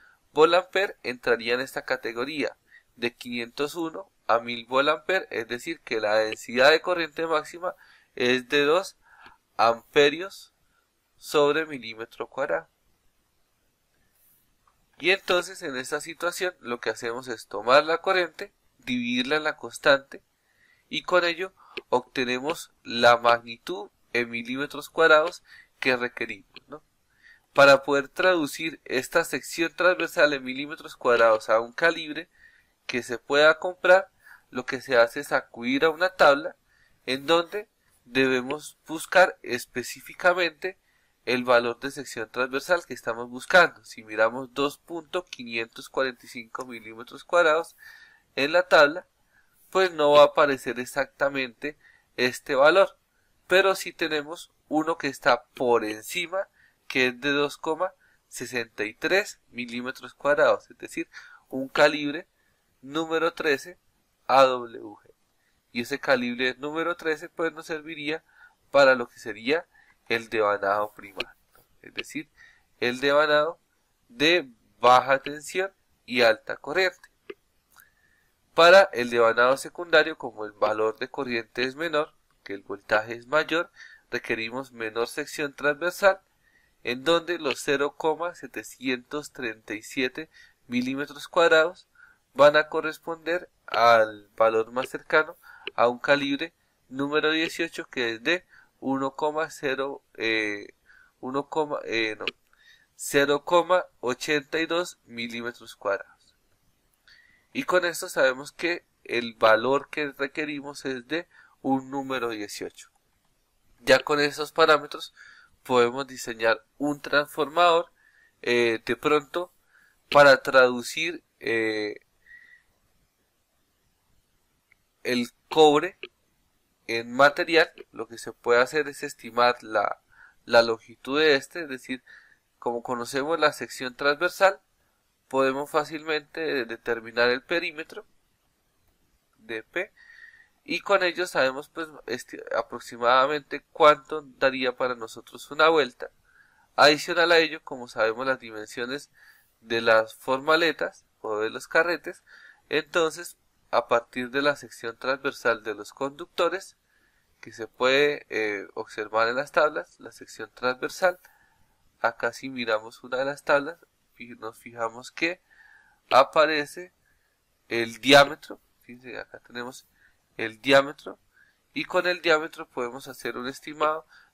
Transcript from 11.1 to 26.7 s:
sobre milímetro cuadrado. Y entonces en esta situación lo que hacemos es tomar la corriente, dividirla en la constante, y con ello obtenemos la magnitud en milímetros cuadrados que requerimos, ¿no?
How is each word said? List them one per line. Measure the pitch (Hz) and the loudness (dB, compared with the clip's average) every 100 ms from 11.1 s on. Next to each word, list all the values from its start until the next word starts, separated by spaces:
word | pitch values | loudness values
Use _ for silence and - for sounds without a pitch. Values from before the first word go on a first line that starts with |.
| _ | _
sobre | - 156 143 147 156 | -4 2 2 2 -4
milímetro | 139 110 110 117 - - | -10 -14 -14 -16 -12 -12
cuadrado. | - 143 160 165 _ _ _ _ _ _ _ _ _ _ _ _ _ _ _ _ _ _ _ _ _ _ _ | -6 -4 -4 -6 _ _ _ _ _ _ _ _ _ _ _ _ _ _ _ _ _ _ _ _ _ _ _
Y | 220 | 0
entonces | 190 - 180 175 185 | 0 2 -2 -2 -10
en | 170 131 | -10 -8
esta | 131 151 | -6 -8
situación | 156 165 175 170 185 - | -8 -8 -6 -4 -6 -6
lo | 117 120 | -10 -6
que | 117 | -6
hacemos | 110 120 120 131 | -6 -6 -8 -10
es | 110 - | -12 -10
tomar | 101 110 139 | -8 4 4
la | 156 165 | 4 -2
corriente, | - 185 170 - 196 _ _ _ | 0 0 -2 -6 -16 _ _ _
dividirla | - 123 120 123 123 151 | -8 -6 -4 -4 -2 -2
en | |
la | 151 - | -2 -6
constante, | 117 - 156 139 - - _ _ _ _ _ _ _ | -12 -2 2 2 0 -18 _ _ _ _ _ _ _
y | 156 | -10
con | - 180 170 | 0 0 0
ello | 165 190 - - - - | -4 -8 -12 -18 -18 -4
obtenemos | 123 - - 123 127 139 165 - _ | -4 -2 -4 -4 -4 -4 -8 -10 _
la | - 117 123 120 | -10 4 6 6
magnitud | 117 117 117 117 - 180 208 _ _ | 6 2 0 -16 -12 -10 -12 _ _
en | 120 117 | -4 -4
milímetros | 117 117 131 143 139 - | -6 -8 -8 -8 -10 -10
cuadrados | - 160 156 165 - - - _ _ | 2 6 6 4 -6 -18 -20 _ _
que | 135 123 | -2 0
requerimos, | 123 - 113 104 _ - | -2 -6 -10 -10 _ -20
¿no? | _ | _